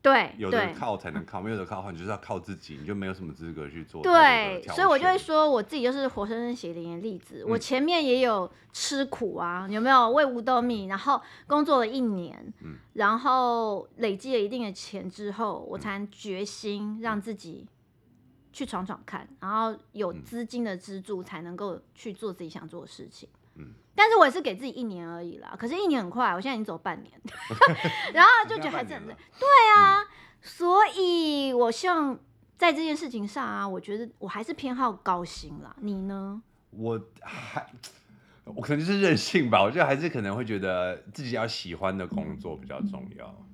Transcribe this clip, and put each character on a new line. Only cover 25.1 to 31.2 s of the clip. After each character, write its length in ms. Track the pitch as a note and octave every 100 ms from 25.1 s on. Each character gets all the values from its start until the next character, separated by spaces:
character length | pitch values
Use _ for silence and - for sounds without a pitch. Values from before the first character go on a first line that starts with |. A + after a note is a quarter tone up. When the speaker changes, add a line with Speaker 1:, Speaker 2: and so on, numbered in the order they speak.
| E3+
Speaker 1:
已 140 | E3+ -
啦， 180 | - F#3+
可 80 | A#3
是 80 |
一 120 | F4 G4+
年 160 | C#4
很 80 | F3+
快， 200 | G3+ A#3
我 40 | F3
现 120 | B3+
在 40 |
已 40 | A#3+
经 60 |
走 120 | G#3+ E3
半 260 | F#3+ E3
年。 80 | - -
Speaker 2:
<laughs> 520 | - - - A2 C#5+ D#3+
Speaker 1:
<laughs> 360 | - G#5+ G5+
然 100 | E4
后 80 | F#4+ B4 G#4+
就 80 | A4
觉 80 |
得 60 | D4+
还 160 | C#4+ A#3
是 60 |
很 140 | C#4+ G#3+
累。 80 |
Speaker 2:
时 20 | -
间 0 |
半 0 |
年 0 |
了。 0 | - -
Speaker 1:
对 100 | C5+ C5+ A4
啊， 280 | G#4 G4 G4
Speaker 2:
嗯。 40 | G#4 - - _
Speaker 1:
所 440 | - - F4 F#4+ G#4+
以 560 | - F#4 E4+